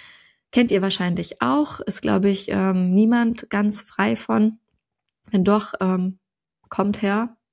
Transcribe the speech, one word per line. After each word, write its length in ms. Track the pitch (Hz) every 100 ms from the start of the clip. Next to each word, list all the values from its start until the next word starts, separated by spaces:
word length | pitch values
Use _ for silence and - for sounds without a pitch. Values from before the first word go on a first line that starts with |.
| - - _ _ _
Kennt 180 | - 240
ihr 100 | 196
wahrscheinlich 600 | 190 - 180 175 175 -
auch, 380 | 247 277 302 -
ist, 200 | - -
glaub 240 | - 196
ich, 220 | 196 190 -
ähm, 460 | 196 190 185 180
niemand 560 | 185 220 240 233 233 -
ganz 320 | 202 208 208
frei 340 | - - 208 226
von. 420 | - 226 214 220 _ _ _ _ _ _ _
Wenn 140 | 202
doch, 300 | 185 208 208 -
ähm, 360 | 190 185 185 185 _ _ _ _ -
kommt 320 | - 196 202
her, 340 | 196 202 233 - _